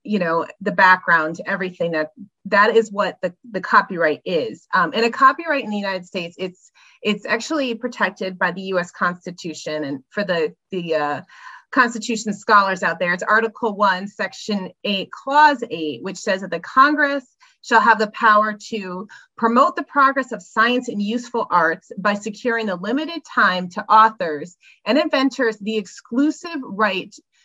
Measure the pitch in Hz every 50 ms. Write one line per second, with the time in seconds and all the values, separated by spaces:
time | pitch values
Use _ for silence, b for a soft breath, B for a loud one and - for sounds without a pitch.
0 | - 208 214 196 175 165 165 165 160 - - _ 190 202 175 190 190 185 185 185
1 | - 180 170 160 156 160 170 - - - 196 185 190 185 180 - 170 170 165 156
2 | 156 - _ - 196 - _ _ - 190 208 196 208 214 214 226 226 214 196 202
3 | 190 180 - _ - 175 175 _ - 240 208 185 180 - 233 208 190 - 190 165
4 | 165 156 143 - _ - 180 156 127 110 - - _ _ - 185 175 160 - 220
5 | 226 233 233 - 269 269 285 339 339 330 294 277 220 214 208 208 202 196 190 185
6 | 180 - - 185 170 170 - - 190 185 180 _ _ _ b b b b b b
7 | - 208 202 208 - - 214 226 233 - 320 294 269 247 226 226 - 247 - -
8 | 202 185 202 - 196 190 185 180 190 175 180 196 190 190 190 175 175 - - -
9 | 190 175 180 180 - 180 175 - - 175 156 - - 160 151 156 151 139 143 131
10 | - _ - 208 202 175 175 170 156 151 170 _ _ _ 196 180 170 165 156 151
11 | 147 147 143 - - B B B B B B B B B - 269 247 240 240 220
12 | - - 226 214 - 214 202 - - - 214 202 196 190 185 180 196 170 165 175
13 | 185 175 180 180 - - 208 220 226 220 220 - 240 220 202 190 208 196 180 185
14 | 196 202 - - 196 190 - - - - 208 196 185 180 - _ - 208 196 190
15 | - - - - - 269 277 294 302 294 285 240 233 - - 165 156 151 131 -
16 | - 196 175 - - 214 190 190 196 175 175 165 - - - 254 269 294 302 302
17 | 294 277 285 277 - _ _ b b b b b - - 233 226 - 233 220 208
18 | 214 208 - - 240 220 208 208 214 214 208 208 - - 226 214 190 185 180 180
19 | 208 B B B B B _ - 226 233 233 247 285 269 - 330 285 - - 285
20 | 262 269 262 269 254 - 226 180 - - - 220 226 240 247 254 254 233 196 202
21 | 202 208 233 240 240 - - - - - - 175 160 165 165 - _ - - 196
22 | 185 208 202 202 - 220 208 - - 240 226 226 220 202 180 175 185 208 247 294
23 | 311 294 339 311 - - - 247 214 190 180 185 185 175 - 190 - - - 220
24 | 220 220 226 - 180 165 151 143 165 175 - b b b b b _ 208 233 302
25 | 320 311 302 269 269 269 - - 254 220 208 208 196 220 220 214 190 - - -
26 | - _ 233 254 285 311 294 - - 339 339 277 254 - 196 190 214 202 190 185
27 | - - - - _ _ _ _